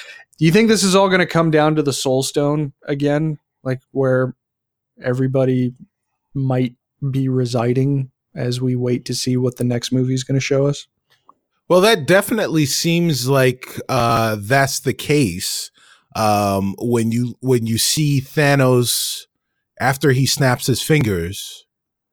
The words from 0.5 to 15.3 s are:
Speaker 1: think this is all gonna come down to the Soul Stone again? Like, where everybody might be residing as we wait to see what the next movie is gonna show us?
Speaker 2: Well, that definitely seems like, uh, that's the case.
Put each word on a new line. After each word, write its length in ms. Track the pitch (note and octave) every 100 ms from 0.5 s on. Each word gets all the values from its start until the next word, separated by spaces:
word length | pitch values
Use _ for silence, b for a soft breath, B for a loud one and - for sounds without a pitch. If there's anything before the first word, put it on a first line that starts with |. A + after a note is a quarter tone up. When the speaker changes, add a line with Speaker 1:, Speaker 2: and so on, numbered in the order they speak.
Speaker 1:
think 160 | F3+ A3+
this 120 | G#3+
is 120 | F#3+
all 160 | F#3+ G3
gonna 160 | F#3 E3+
come 240 | E3 E3
down 240 | D3+ D3+
to 80 | D#3
the 100 | C#3+
Soul 300 | C3 C#3 C3
Stone 500 | C3+ - C#3+ D3+ D3 - -
again? 520 | D3 C#3+ D3 D#3+ D3+ _ _
Like, 160 | C3 C3 _
where 440 | C3+ C3+ B2+ C3 - _ _ _ _ _ _
everybody 720 | B2+ B2+ C3 C3+ C3 B2+ B2 B2 - _ _ _ _
might 420 | C#3 C3+ B2+ B2+ - _ - C#3
be 180 | C3+ C3
residing 840 | B2+ B2 A#2+ A#2 B2 C3+ C#3 C3 _ _
as 260 | - B2+ B2
we 160 | B2+ B2+
wait 280 | B2 B2
to 100 | -
see 220 | A#2+ - B2+
what 200 | B2+ -
the 80 |
next 260 | B2 A#2+ -
movie 240 | C3 B2+
is 80 | C3
gonna 160 | B2+ C3+
show 280 | - C#3 C#3
us? 180 | C#3+ - _ _ b b _ _ _ -
Speaker 2:
Well, 120 | F3
that 260 | G3+ A3+ C3
definitely 600 | F#3 G3+ A3 D#3 D#3 C#3
seems 600 | - E3+ E3+ E3+ C#3 B2
like, 520 | C#3 C3 B2+ - - -
uh, 480 | B2+ A#2+ A#2 A2+ G#2+
that's 400 | G2+ C#3 C3+ -
the 140 | -
case. 800 | - - D3 A#2+